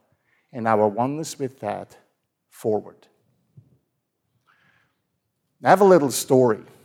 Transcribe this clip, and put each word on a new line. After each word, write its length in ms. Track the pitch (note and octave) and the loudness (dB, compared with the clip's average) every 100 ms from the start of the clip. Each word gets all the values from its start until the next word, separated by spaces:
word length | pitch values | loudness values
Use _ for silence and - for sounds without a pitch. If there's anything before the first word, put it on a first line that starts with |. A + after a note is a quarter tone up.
| _ _ _ _ _ | _ _ _ _ _
and 140 | C3+ A2+ | -8 -2
our 200 | A2 G#2+ | 0 0
oneness 520 | G#2 B2 D3 D#3 - | -2 -6 -6 -12 -12
with 220 | C3+ - | -12 -10
that, 360 | G#2+ G2 F#2+ - _ _ _ _ _ | -12 -10 -14 -20 _ _ _ _ _
forward. 560 | - A#2+ G#2 F#2 - _ _ _ _ _ _ _ _ _ _ _ _ _ _ _ _ _ _ _ _ _ _ _ _ _ _ | -12 -6 -6 -6 -20 _ _ _ _ _ _ _ _ _ _ _ _ _ _ _ _ _ _ _ _ _ _ _ _ _ _
I 60 | B2 | 2
have 100 | F#3+ | 4
a 40 | |
little 260 | G3+ F3+ C#3+ | 6 4 2
story, 520 | - - C3 B2+ G#2 - - | -6 0 2 2 -2 -8 -20